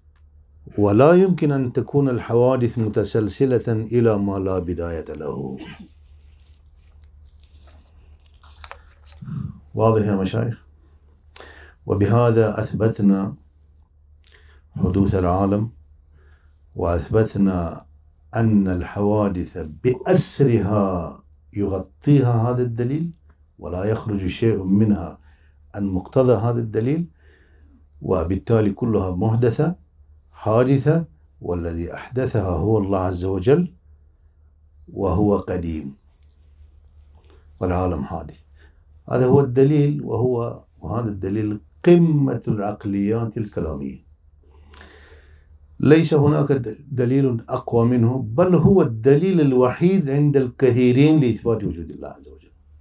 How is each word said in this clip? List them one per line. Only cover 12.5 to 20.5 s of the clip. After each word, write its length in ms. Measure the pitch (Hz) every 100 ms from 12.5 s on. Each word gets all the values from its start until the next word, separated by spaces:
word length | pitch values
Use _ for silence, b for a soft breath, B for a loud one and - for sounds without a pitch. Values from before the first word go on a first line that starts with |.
| 101
أثبتنا 720 | 98 101 110 113 101 98 98 139 _ _ _ _ _ _ _ _ _ b b b b -
حدوث 380 | 95 92 98
العالم، 560 | 98 90 90 98 101 113 - - _ _ _ _ _ _ _ _ -
وأثبتنا 1120 | 90 85 - 107 110 - 98 90 82 78 - _ _ _ _ 113
أن 320 | 113 104 95
الحوادث 880 | 90 82 101 104 107 101 90 82 90 78 76
بأسرها 1400 | 127 127 - 180 - - 139